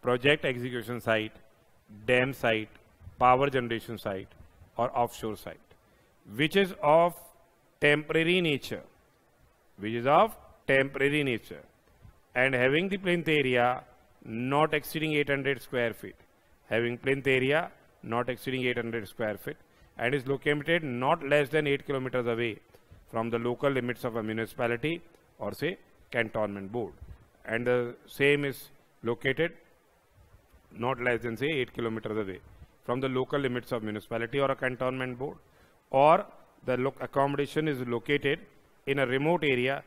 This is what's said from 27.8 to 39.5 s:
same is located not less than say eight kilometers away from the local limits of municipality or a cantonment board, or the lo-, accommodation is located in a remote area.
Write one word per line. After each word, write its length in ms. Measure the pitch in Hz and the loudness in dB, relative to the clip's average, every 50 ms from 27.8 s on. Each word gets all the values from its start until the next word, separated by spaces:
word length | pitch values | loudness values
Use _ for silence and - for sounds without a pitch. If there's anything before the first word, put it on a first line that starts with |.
| 120 120 120 - - - | 0 -4 -8 -12 -20 -20
same 360 | - - 139 143 147 143 143 | -2 2 4 4 4 4 0
is 280 | 139 127 - - - - - _ _ _ _ - | -4 -6 -8 -14 -20 -20 -20 _ _ _ _ -4
located 500 | 113 120 - - 135 131 147 160 170 170 - - _ _ _ _ _ _ _ _ _ _ - - _ - - _ _ _ - _ _ | -4 -4 0 0 -2 0 0 -2 -4 -4 -10 -20 _ _ _ _ _ _ _ _ _ _ -20 -20 _ -20 -20 _ _ _ -20 _ _
not 280 | - - 113 123 135 120 | -12 -6 -4 -4 -2 -2
less 220 | 123 123 120 113 | 0 0 0 0
than 160 | 110 120 113 107 | -2 -4 -4 -2
say 100 | 131 147 | -2 -2
eight 260 | 160 139 127 - - | -2 -2 -4 -4 -4
kilometers 440 | - 120 117 113 113 - 110 107 110 | -4 -4 -4 -4 -4 -6 -4 -4 -4
away 240 | 107 92 92 - - - - - - - _ _ _ | -4 -6 -8 -12 -14 -20 -20 -20 -20 -20 _ _ _
from 160 | - 123 131 | -4 -4 -2
the 100 | 131 131 | -2 -2
local 300 | 131 127 131 - - 143 | -2 -2 -2 -2 -2 -2
limits 320 | 139 131 123 123 117 - | -2 -2 -2 -4 -4 -4
of 100 | 135 120 | -6 -4
municipality 580 | 110 107 104 107 - - 117 113 117 113 - 139 | -4 -4 -6 -6 -6 -6 -6 -6 -4 -2 0 0
or 120 | 139 135 | 0 0
a 40 | 135 | 0
cantonment 600 | - 135 127 127 123 131 127 131 131 127 127 123 120 | 0 -2 -4 -2 -2 -4 -4 -2 -4 -6 -6 -6 -8
board, 200 | 131 151 185 - - _ _ _ - _ _ _ _ _ | -8 -8 -10 -12 -20 _ _ _ -20 _ _ _ _ _
or 360 | - 135 139 151 165 190 208 - - - - _ _ _ - | 4 6 8 8 8 6 4 -2 -14 -20 -20 _ _ _ -4
the 120 | 127 127 123 | -2 -2 0
lo-, 160 | 127 139 - - | 0 -2 -4 -6
accommodation 640 | - 147 - 143 139 139 143 143 143 139 - 156 156 156 | -12 -4 0 0 2 2 2 -2 -2 -2 -2 -2 -2 0
is 120 | 147 123 | -2 -4
located 580 | 127 120 120 117 - - 147 143 - 139 147 170 - - _ - _ _ _ _ _ | -4 -4 -4 -4 0 0 -2 0 2 0 -2 -2 -6 -18 _ -20 _ _ _ _ _
in 140 | - 139 143 | -2 0 0
a 80 | 135 120 | 2 0
remote 360 | 127 135 143 156 175 175 165 | 0 0 2 2 2 2 2
area. 400 | 143 | 2